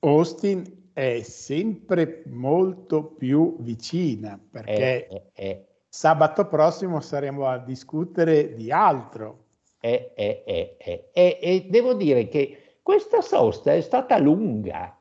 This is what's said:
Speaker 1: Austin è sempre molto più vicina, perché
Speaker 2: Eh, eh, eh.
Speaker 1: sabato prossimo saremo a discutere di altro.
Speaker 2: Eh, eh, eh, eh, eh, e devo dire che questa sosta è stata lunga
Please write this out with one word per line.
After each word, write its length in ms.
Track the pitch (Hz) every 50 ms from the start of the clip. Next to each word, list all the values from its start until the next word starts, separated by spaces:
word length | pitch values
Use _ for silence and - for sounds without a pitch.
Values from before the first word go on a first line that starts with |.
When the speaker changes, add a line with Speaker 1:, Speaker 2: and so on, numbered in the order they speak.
Speaker 1:
Austin 880 | - 147 147 151 170 165 - - - 202 196 185 175 - - - _ _ _
è 280 | - 135 131 120 117 110
sempre 1000 | 110 - - - - 139 156 202 226 208 - - - 185 170 160 - - - -
molto 760 | 139 127 120 123 135 151 175 190 190 185 185 - - - 156 151
più 520 | 156 - - - 127 139 151 165 170 - -
vicina, 800 | 120 117 117 113 - - - 170 180 156 117 104 107 107 98 95 _ _
perché 560 | _ 117 110 104 107 104 131 131 131 123 -
Speaker 2:
Eh, 20 | -
eh, 120 | 95 101 _ _ _
eh. 320 | - 98 98 95 95 - _ _ _ _ _
Speaker 1:
sabato 580 | - - - 156 160 147 156 151 151 - 202
prossimo 540 | - - 151 151 170 160 - 202 185 170 151
saremo 460 | 135 - - 143 143 139 135 143 135
a 120 | 131 131 123
discutere 960 | 123 120 131 127 - - - 151 175 175 - - 170 160 160 151 147 - 117
di 180 | 117 110 110 143
altro. 720 | 170 214 190 156 131 113 - - 113 110 107 - _ _ _ _ _ _ _ _ _
Speaker 2:
Eh, 320 | - 117 120 123 - - -
eh, 280 | - 104 101 - - -
eh, 320 | - 98 85 82 - - _
eh, 300 | - - 87 85 - _ _
eh, 260 | 175 180 180 - -
e 260 | - 170 180 190 185 190
devo 260 | 185 233 240 254 254
dire 340 | 208 202 151 135 123 113 98
che 500 | - 147 139 139 - - _ _ _ _ _
questa 380 | - 392 415 415 - - 453
sosta 520 | - - - - 254 - - - - 143 147
è 80 | 170
stata 380 | - - - 254 262 254 254 202
lunga 760 | 143 143 156 190 220 190 120 107 104 95 76 82 90 92 - _